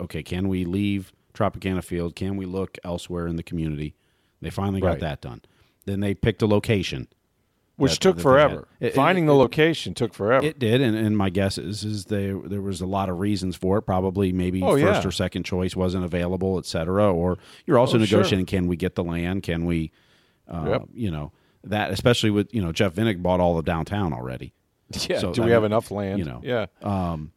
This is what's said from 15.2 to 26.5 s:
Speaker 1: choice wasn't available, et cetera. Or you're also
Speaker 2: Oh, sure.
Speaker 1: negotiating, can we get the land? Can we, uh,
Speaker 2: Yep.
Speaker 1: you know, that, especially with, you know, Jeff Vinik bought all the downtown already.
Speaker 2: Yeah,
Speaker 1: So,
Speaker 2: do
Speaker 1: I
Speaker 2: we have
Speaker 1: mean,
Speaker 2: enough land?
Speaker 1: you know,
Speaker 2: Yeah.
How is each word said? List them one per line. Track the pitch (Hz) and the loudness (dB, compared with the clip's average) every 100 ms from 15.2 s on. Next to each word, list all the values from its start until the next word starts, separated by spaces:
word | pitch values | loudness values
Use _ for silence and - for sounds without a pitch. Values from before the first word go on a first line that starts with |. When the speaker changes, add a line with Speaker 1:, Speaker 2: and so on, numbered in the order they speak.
| 92 92 | -2 -4
Speaker 1:
choice | 82 90 92 | -4 -2 -2
wasn't | 92 92 92 | 0 -2 -2
available, | 90 87 87 92 95 92 | -2 -2 -2 -2 -2 -2
et | - | -2
cetera. | 90 82 95 104 | -4 0 2 2
Or | 87 90 87 - - | 4 0 -2 -6 -10
you're | - 131 | 2 4
also | 123 117 | 6 4
Speaker 2:
Oh, | |
sure. | 110 104 | 4 4
Speaker 1:
negotiating, | 190 98 | 4 2
can | 90 95 90 | 0 0 0
we | 87 | 0
get | 90 - | -2 -2
the | |
land? | 87 85 87 95 | -4 -2 -2 -4
Can | 87 82 | -4 -2
we, | 85 85 80 _ _ _ _ _ - | 0 -2 -2 _ _ _ _ _ -12
uh, | 80 80 | -6 -4
Speaker 2:
Yep. | 104 - | -4 -6
Speaker 1:
you | - 107 | -6 -4
know, | 78 73 - _ _ | -4 -8 -14 _ _
that, | - 104 85 | -6 -4 -2
especially | 95 127 120 110 | 0 2 2 2
with, | 104 101 | 0 0
you | 117 | -2
know, | 85 | -2
Jeff | 80 101 | 0 0
Vinik | 95 113 90 | 0 -2 0
bought | 90 90 | 0 2
all | 90 85 | 2 2
the | |
downtown | 78 85 82 101 92 | 0 -4 -4 -4 -4
already. | 60 62 64 67 - _ _ - - - | -4 -8 -10 -12 -18 _ _ -14 -8 -4
Speaker 2:
Yeah, | 180 | -2
Speaker 1:
So, | 92 | -2
Speaker 2:
do | 110 | 0
Speaker 1:
I | 117 | 4
Speaker 2:
we | |
have | 117 | 4
Speaker 1:
mean, | 107 | 4
Speaker 2:
enough | 110 - | 0 -2
land? | 98 98 98 | -4 -4 -4
Speaker 1:
you | 80 | -4
know, | 60 | -8
Speaker 2:
Yeah. | - | -4